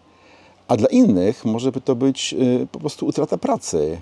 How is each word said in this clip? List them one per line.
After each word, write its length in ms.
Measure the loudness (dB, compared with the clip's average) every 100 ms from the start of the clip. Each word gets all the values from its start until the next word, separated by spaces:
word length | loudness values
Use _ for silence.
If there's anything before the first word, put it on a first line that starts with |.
| _ _ _ -20 -20 _ -2
a 100 | 0
dla 100 | 4
innych 580 | 6 6 4 2 0 -2
może 260 | -2 -2
by 100 | -2
to 140 | -2 0
być, 380 | 0 0 -4
y, 340 | 0 0 0 -4
po 80 | -8
prostu 260 | -8 -6 -4
utrata 320 | -2 -2 -2
pracy, 600 | -2 -4 -2 -2 -2 -4